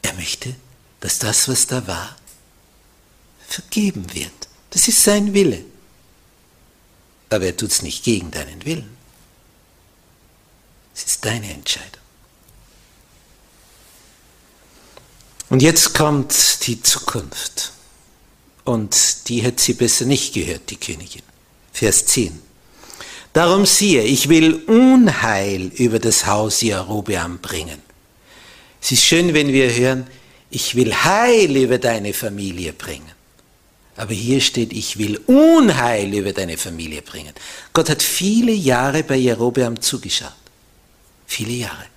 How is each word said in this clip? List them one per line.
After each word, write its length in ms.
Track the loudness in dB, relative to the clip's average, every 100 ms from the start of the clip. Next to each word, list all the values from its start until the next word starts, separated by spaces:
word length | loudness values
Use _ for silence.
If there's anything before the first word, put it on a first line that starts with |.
Er 100 | -8
möchte, 420 | -8 -8 -8 -10 -14 _ _ _ _
dass 180 | -6 -4
das, 300 | 0 0 0
was 180 | 0 0
da 180 | -2 -4
war, 280 | -8 -10 -16 -20 -20 _ _ _ _ _ _ _ _ _ _ -14
vergeben 680 | -14 -6 -2 -2 -4 -10
wird. 180 | -12 -12 -14 -20 _ _
Das 180 | 0 2
ist 160 | 4
sein 300 | 4 4 2
Wille. 320 | 2 2 0 -12 -20 _ _ _ _ _ _ _ _ _ _ _ _ _ _ _
Aber 160 | -2 -2
er 120 | -4
tut's 240 | -4 -4
nicht 220 | -4 -6
gegen 280 | -2 -2 -2
deinen 320 | -12 -14 -12 -10
Willen. 300 | -10 -10 -20 _ _ _ _ _ _ _ _ _ _ _ _ _ _ _ _ _ _ _ -14
Es 80 |
ist 220 | -8 -4 -4
deine 260 | -6 -8
Entscheidung. 380 | -12 -8 -8 -10 -20 _ _ _ _ _ _ _ _ _ _ _ _ _ _ _ _ _ _ _ -20 _ _ _ _ _ _ _ _ -20 -20 _ _ _ _ 0
Und 120 | 4
jetzt 320 | 6 4 2
kommt 720 | 2 2 2 0 0 2 0 -4
die 160 | -2
Zukunft. 880 | -2 -2 -4 -8 -10 -10 -10 -10 -12 -12 _ _ _ _ _ _ _ _ -4
Und 640 | -4 0 0 0 -2 -4
die 140 | -2
hätte 200 | -2 0
sie 120 | -2
besser 320 | 2 2 2 2
nicht 280 | 0 0
gehört, 360 | -4 -6 -8 -12
die 80 | -12
Königin. 440 | -12 -12 -14 -20 _ _ _ _ _
Vers 320 | -2 0 2 0
zehn. 360 | 0 -2 -6 -20 _ _ -20 -20 -20 -20 -20 -2
„Darum 320 | 2 4 4 4
siehe, 380 | 4 4 4
ich 260 | 4 2 4
will 240 | 6 6
Unheil 1120 | 2 4 6 8 8 6 4 0 0 -2 -4 -6 0
über 240 | 0 2
das 280 | 0 0 0
Haus 340 | 0 0 -2
Jerobeam 760 | -2 -2 -4 -6 -4 -4 -6 -10
bringen.“ 420 | -10 -10 -10 -16 _ -20 _ _ _ -20 -20 -20 -20 _
Es 120 | -2
ist 100 | 2
schön, 300 | 4 4 4
wenn 180 | 2 2
wir 220 | 4 2
hören, 340 | 2 0 0 -6 -18 -20 _ _
„Ich 260 | -8 -4 0
will 180 | 0
Heil 640 | 2 2 2 4 4 4 4
über 200 | 2 2
deine 360 | 0 -2 -4
Familie 580 | -6 -8 -8 -8 -8 -10
bringen.“ 400 | -10 -14 -16 -18 -20 _ _ _ _ _ _ _ -14
Aber 160 | -8
hier 260 | -6 0 0
steht, 320 | 0 -2 -4
„Ich 260 | -6 -8 -4
will 200 | -4 -4 4
Unheil 880 | 6 8 6 6 4 0 0 -2
über 180 | -2 -4
deine 260 | -6 -8 -8
Familie 440 | -10 -10 -12 -12
bringen.“ 320 | -14 -18 -18 -18 -20 -20 -2
Gott 160 | 0 0
hat 120 | 0
viele 520 | -2 -2 0 2 2
Jahre 500 | 2 2 2 0 -2
bei 140 | 0 0
Jerobeam 640 | 2 2 0 0 -2 -2
zugeschaut. 500 | -6 -6 -6 -6 -8 -18 _ _ _ _ _ _ _ _ -14
Viele 240 | -10 -8
Jahre. 340 | -8 -8 -12 -18